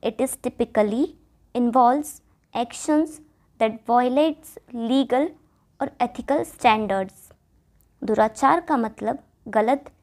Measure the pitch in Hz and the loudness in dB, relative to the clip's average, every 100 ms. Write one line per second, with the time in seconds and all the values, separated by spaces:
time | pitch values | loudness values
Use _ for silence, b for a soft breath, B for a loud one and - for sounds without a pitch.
0 | - 220 262 - 247 - 233 - 208 220 | -6 -4 -6 -4 -10 -4 -4 0 0 0
1 | 330 - _ _ _ 247 240 247 240 269 | -4 -4 _ _ _ -2 0 4 4 2
2 | 294 - _ _ _ - 240 - - 302 | -4 -14 _ _ _ -8 -8 -8 0 0
3 | 311 - b b b _ 220 226 - 240 | 0 -6 b b b _ -2 -2 0 2
4 | 247 254 311 311 - - _ 240 233 262 | 2 2 0 -2 -14 -20 _ -8 -2 0
5 | 277 254 311 - _ _ _ _ 277 - | 2 0 -2 -6 _ _ _ _ -10 -4
6 | 240 247 - 196 330 - 247 220 214 196 | -6 -6 -4 -2 -4 0 2 2 0 -4
7 | 190 - - _ _ _ _ _ _ _ | -4 -10 -20 _ _ _ _ _ _ _
8 | 208 214 220 220 269 330 339 285 220 214 | -4 2 2 2 2 2 0 -2 -2 -4
9 | 214 262 _ _ - 214 220 277 - _ | -6 -6 _ _ -4 0 2 0 -2 _